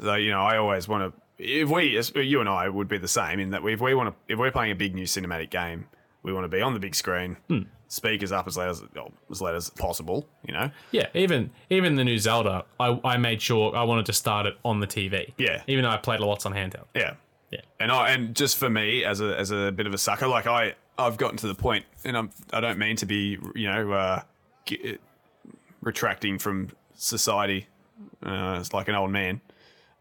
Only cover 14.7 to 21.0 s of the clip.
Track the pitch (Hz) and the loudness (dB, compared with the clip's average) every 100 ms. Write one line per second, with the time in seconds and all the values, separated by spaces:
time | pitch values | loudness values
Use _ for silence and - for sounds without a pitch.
14.7 | 104 98 110 95 95 - - 117 - - | 0 0 -2 -2 -2 -4 -2 0 0 0
15.7 | 135 120 107 - 110 104 101 98 98 92 | 2 2 2 0 0 2 0 -2 -4 -4
16.7 | 90 87 120 92 143 _ _ _ - - | -8 -6 -2 -2 -4 _ _ _ -14 -14
17.7 | - 110 127 113 131 113 117 143 - 131 | -4 2 4 4 2 0 0 2 2 2
18.7 | 110 104 123 98 101 104 92 101 104 98 | 2 2 2 0 0 0 0 0 0 0
19.7 | 98 104 98 - 101 131 120 113 120 107 | -2 -2 -2 0 0 2 2 2 2 2
20.7 | - _ - | -2 _ 0